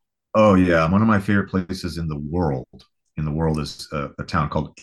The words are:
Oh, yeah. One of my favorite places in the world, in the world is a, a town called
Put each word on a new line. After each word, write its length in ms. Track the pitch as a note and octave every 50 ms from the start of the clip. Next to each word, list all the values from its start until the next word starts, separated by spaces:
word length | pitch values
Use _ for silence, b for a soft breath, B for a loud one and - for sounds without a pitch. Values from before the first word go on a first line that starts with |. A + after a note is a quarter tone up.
| _ _ _ _ _ _ -
Oh, 220 | G#2+ G#2+ G#2+ G2
yeah. 340 | F#2 F#2 F2+ E2+ E2 D#2+ E2
One 120 | F#2 G2+
of 60 | A2
my 120 | A2+ A2 G2+
favorite 300 | G2 - G#2 G2+ F#2 -
places 480 | - F#2+ F2 - F2+ - - F2+ D#2
in 100 | E2 E2
the 100 | D#2+ D2+
world, 640 | C#2+ D2 D2 D#2 F2+ F2 D#2 C#2 B1+ A#1+ - - - - _ _ _ _ _ _
in 80 | - D#2
the 60 | D#2
world 280 | D2+ D#2 E2 D#2+ D#2 D2+
is 280 | D2 C#2+ - - - -
a, 180 | D#2 D2 C#2 C2+ - -
a 40 | C#2
town 260 | - - E2+ D2 D2
called 280 | - D#2+ D2+ - - -